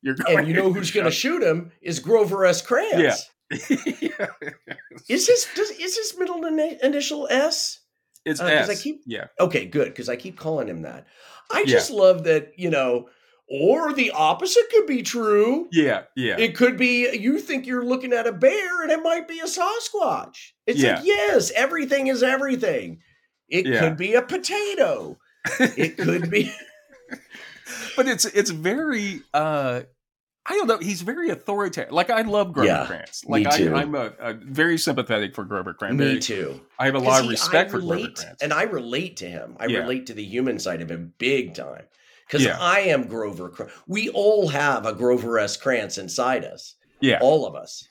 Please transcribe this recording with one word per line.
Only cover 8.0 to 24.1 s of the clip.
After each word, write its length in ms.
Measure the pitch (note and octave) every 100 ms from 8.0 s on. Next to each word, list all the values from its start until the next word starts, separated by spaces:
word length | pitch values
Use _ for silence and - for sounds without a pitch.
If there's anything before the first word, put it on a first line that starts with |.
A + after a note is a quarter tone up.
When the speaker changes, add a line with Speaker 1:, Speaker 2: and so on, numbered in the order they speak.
| _ _
Speaker 1:
It's 160 | - D#3
Speaker 2:
Uh, 80 | F3
'cause 220 | D3+ B2
I 20 |
Speaker 1:
S. 100 | G3
Speaker 2:
keep 200 | C#4 D4+ -
Speaker 1:
Yeah. 200 | G#2+ - -
Speaker 2:
Okay, 280 | F3+ B2 F3+
good, 280 | D3 C3
'cause 140 | - A#2+
I 80 | B2
keep 220 | F#3+ F3
calling 300 | D#3+ D#3 A2+
him 140 | E2+
that. 240 | D#2+ A#1+ - _ - - _
I 100 | A4
Speaker 1:
Yeah. 60 | G#4
Speaker 2:
just 240 | A#3 -
love 340 | A3+ F#3+ F3
that, 280 | E3 D#3 D3+ -
you 140 | F3+
know, 400 | D3+ C3 B2 B2 _ _ _ _
or 440 | C#3 E3 C#4+ D#4
the 180 | C4+ A#3
opposite 520 | - D#3 F3 F#4 A4+ A4+
could 160 | A4+ G#4
be 160 | C4
true. 680 | G3 A#3+ A3 G#3 G#3+ C#4+ F4
Speaker 1:
Yeah, 340 | E3+ D3 G2+ - -
yeah. 200 | A#2+ G2+
Speaker 2:
It 180 | A3+ D#3
could 220 | B3 B3+
be 360 | B3 B3 A#3+
you 240 | A#3+ G#3+ D4+
think 280 | - C4+ B3+
you're 180 | B3
looking 300 | A#3+ B3+ B3+
at 120 | A#3+ A#3
a 60 |
bear 500 | F#3+ B3+ G#4 F#4 F4
and 80 | D#4+
it 120 | D#4
might 260 | E4 E4 E4
be 120 | E4
a 40 |
Sasquatch. 1080 | D#4+ - F4+ A4+ A#4 G#4 D#4+ D#3+ - - - _ -
It's 140 | C#3+
Speaker 1:
Yeah. 160 | C3 F#2
Speaker 2:
like, 80 |
yes, 460 | F4 G4+ G#4 B3 -
everything 560 | - C4+ E4 C4+ C#4 C4+
is 160 | C4
everything. 800 | B3 C4 C#4 B3+ A3 C#3 F2+ E2 _ _ _ _ _
It 180 | D#3 F3+
Speaker 1:
Yeah. 140 | -
Speaker 2:
could 160 | E3 D#3+
be 160 | F#3+